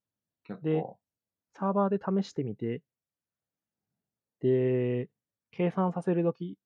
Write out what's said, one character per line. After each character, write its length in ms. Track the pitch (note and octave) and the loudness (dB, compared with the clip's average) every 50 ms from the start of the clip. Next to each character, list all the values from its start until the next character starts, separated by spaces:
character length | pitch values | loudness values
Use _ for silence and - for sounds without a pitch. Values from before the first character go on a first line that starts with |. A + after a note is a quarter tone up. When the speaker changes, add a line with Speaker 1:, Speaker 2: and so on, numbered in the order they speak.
| _ _ _ _ _ _ _ _ _ | _ _ _ _ _ _ _ _ _
Speaker 1:
結 160 | - - - | -16 -12 -6
構。 40 | D3 | -4
Speaker 2:
で、 200 | D#3 D#3 D#3 - - - _ _ _ _ _ _ _ _ _ _ _ | -2 -2 -2 -2 -4 -12 _ _ _ _ _ _ _ _ _ _ _
サ 180 | - - F#3+ G3 | -10 -4 -2 0
ー 40 | F#3+ | 2
バ 140 | G3+ G3+ G3 | 2 2 2
ー 0 | |
で 340 | G3+ G3 - - F#3+ G3 | 0 -2 -2 0 0 0
試 40 | G3 | 0
し 60 | - | -2
て 100 | - - | -4 -6
み 140 | C#3 A#2+ G#2 | -6 -6 -6
て、 260 | - A#2 A2+ A#2 D3 _ _ _ _ _ _ _ _ _ _ _ _ _ _ _ _ _ _ _ _ _ _ _ _ _ _ _ _ _ _ _ - | -6 -4 -4 -4 -6 _ _ _ _ _ _ _ _ _ _ _ _ _ _ _ _ _ _ _ _ _ _ _ _ _ _ _ _ _ _ _ -2
で、 680 | - B2+ B2+ B2+ B2+ B2+ B2+ B2+ B2 B2 B2 B2 B2 - _ _ _ _ _ _ _ _ | 2 2 4 4 4 2 2 2 2 0 0 -2 -4 -6 _ _ _ _ _ _ _ _
計 180 | - - F3+ F3 | -4 0 0 0
算 220 | - F#3+ F#3 F3+ | 2 2 0 0
さ 100 | F3 F3+ | 0 -2
せ 120 | - F#3+ F3 | 0 0 2
る 100 | E3+ E3+ | 2 2
時 340 | E3+ E3 - F3 F3+ F#3+ _ - | 0 0 -2 -8 -12 -12 _ -4